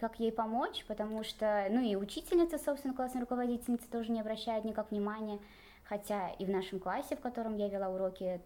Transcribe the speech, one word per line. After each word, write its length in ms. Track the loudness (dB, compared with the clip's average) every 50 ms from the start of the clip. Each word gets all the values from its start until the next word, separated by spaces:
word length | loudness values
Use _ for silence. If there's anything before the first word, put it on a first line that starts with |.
как 200 | -4 -4 0 0
ей 120 | 0 2
помочь, 520 | 2 2 0 2 2 0 0 0 -2 -6 -6 -6
потому 340 | -4 -2 -2 -2 -2 -4 -4
что, 420 | -6 -4 0 2 4 4 4 4 4
ну, 100 | 4 4
и 140 | 4 4 2
учительница, 640 | 2 0 -2 -6 -8 -2 4 6 6 6 6 4 0
собственно, 360 | 0 0 0 0 -2 -4 -2
классная 260 | 0 -2 0 0 -2
руководительница 680 | 0 0 0 0 2 0 0 0 2 0 0 0 0 -2
тоже 200 | -2 -2 0 0
не 80 | 0 0
обращает 440 | 0 -2 -2 -2 0 0 0 0 0
никак 260 | 0 -2 -2 -2 0
внимания. 480 | 0 0 0 0 -2 -4 -4 -6 -6 -6 -8 -14 -20 -20 -20 -20 -20 -18 -8
Хотя 460 | -6 -6 -6 -2 -2 0 0 0 -2 -4 -4
и 80 | 0
в 40 | 0
нашем 280 | 2 0 0 -2 -4 -4
классе, 360 | -2 -2 -2 -2 -2 -2 -4
в 40 | -4
котором 360 | -4 -6 -4 -2 -2 -2 0
я 120 | 0 0 0
вела 200 | 0 -2 -2 -2
уроки, 500 | 0 0 0 0 -2 -2 -4 -2 -2 -4 -2